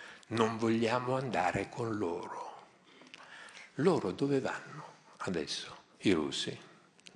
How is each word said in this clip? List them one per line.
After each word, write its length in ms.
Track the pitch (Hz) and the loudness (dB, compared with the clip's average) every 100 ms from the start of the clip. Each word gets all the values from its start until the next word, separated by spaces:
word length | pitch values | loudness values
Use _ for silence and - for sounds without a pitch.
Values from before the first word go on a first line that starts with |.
| - - - | -16 -18 -4
non 300 | 113 113 113 | 2 2 4
vogliamo 580 | 113 113 113 123 127 131 | 4 4 4 2 2 0
andare 540 | 135 90 90 95 101 | 0 2 2 2 -2
con 280 | - 117 107 | -4 -4 -2
loro. 520 | 90 87 98 - - - - - - - - - - - - - - - | -2 -2 -6 -10 -10 -12 -20 -20 -20 -20 -20 -20 -18 -18 -18 -18 -12 2
Loro 360 | 139 147 95 | 4 6 2
dove 280 | 90 139 135 | 0 2 2
vanno 460 | 104 - - - - - - - | 0 -4 -8 -14 -16 -18 -20 -8
adesso, 580 | - 85 71 - - - - - | -4 -2 -2 -6 -8 -14 -20 -2
i 120 | 110 | 4
russi? 460 | 85 71 - - 127 - - - - - | 4 2 -2 -4 -6 -14 -20 -20 -20 -20